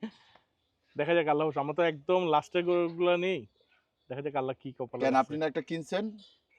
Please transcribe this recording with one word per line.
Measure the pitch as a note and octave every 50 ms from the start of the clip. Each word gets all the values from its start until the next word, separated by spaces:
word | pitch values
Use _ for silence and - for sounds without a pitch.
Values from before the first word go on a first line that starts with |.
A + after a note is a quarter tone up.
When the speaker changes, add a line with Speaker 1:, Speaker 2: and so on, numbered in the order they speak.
| A3 A3 - - _ _ _ - _ _ _ _ _ _ _ _ _ _ _
Speaker 1:
দেখা | C#3 D3 D#3 F3
যাক | E3+ D#3 D3
আল্লাহ, | D3 D3 D#3 D#3 C#3+
আমরা | D3 C#3 D3 D3 F3
তো | E3+
একদম | E3 D#3+ C#3+ C#3 - F3+ F#3 F3+ E3
লাস্টের | D3+ D3+ - - - F3+ F3
গরুগুলা | F3 F3 F3 E3+ E3+ E3 E3 F3 F3 F3 F3
নেই। | F3+ F#3+ F#3 C#3+ G#2+ - _ _ _ _ _ _ _ _ _ _ _ _
দেখা | B2+ C#3
যাক | C#3+ D3 C#3
আল্লাহ | C#3 C3 C3 B2+ _
কি | _ C3+
কপালে | B2+ _ C3 A#2+ - B2
Speaker 2:
কেন, | C3 C3+ C3
Speaker 1:
আছে। | C3
Speaker 2:
আপনি | C3 - D3 D#3
না | D#3+
একটা | D#3 C3 D#3+
কিনছেন? | C#3+ - E3 E3 D3+ - F#3 F#3+ G#3+ A3 G#3 G#3 - - _ _ _ _ _